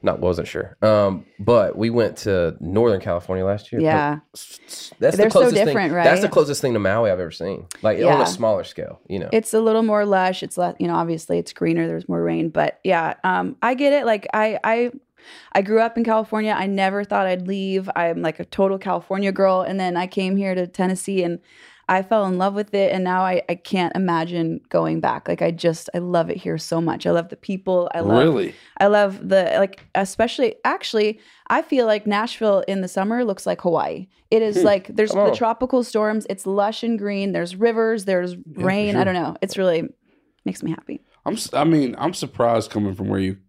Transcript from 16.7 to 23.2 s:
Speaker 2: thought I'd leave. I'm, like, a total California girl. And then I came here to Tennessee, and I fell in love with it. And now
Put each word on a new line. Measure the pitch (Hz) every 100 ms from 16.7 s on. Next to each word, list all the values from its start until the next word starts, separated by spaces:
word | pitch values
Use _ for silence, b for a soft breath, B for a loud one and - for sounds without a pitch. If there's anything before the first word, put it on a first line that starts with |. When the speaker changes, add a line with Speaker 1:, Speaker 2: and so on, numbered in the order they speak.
| 196 190 196 202
Speaker 2:
thought | 202 190
I'd | 180 180
leave. | 196 190 190 190 -
I'm, | 170 170
like, | 170 160
a | 175
total | - 190 190
California | 185 175 170 190 196
girl. | 190 196 185
And | 180 190
then | 185 175
I | 185
came | 202 190 196
here | 196
to | 185 180
Tennessee, | - 185 185 - 190
and | 170 170 b b b b b
I | 185
fell | 190 220 196
in | 185
love | 190
with | 202 208
it. | 202 196
And | 190
now | 180 185